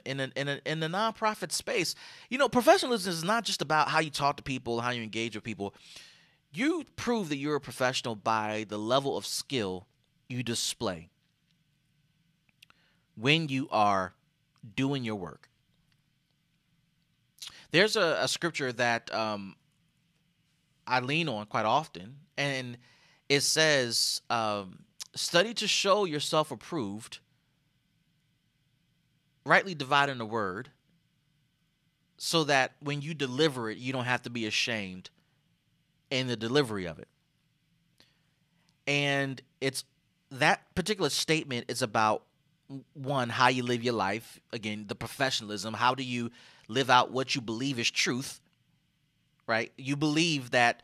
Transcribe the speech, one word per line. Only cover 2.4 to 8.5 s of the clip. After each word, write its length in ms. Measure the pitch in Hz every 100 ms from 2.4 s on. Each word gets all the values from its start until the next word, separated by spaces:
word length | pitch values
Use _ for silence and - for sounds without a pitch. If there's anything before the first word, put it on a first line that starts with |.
| 285
professionalism 640 | 247 262 381 262 233 190
is 120 | 165 170
not 180 | 233
just 180 | 196 -
about 280 | 143 156 139
how 100 | 160
you 100 | 156
talk 280 | - 143 143
to 60 |
people, 360 | 147 131 117 117
how 120 | 123
you 120 | 120
engage 320 | 110 107 113 104
with 80 |
people. 300 | 117 98 101 - - - - - _ _ _
You 320 | 151 285 349 - -
prove 340 | 233 233 160
that 80 | 139
you're 180 | 147 143
a 60 |
professional 540 | 127 113 127 127 123 107
by 500 | 113 110 107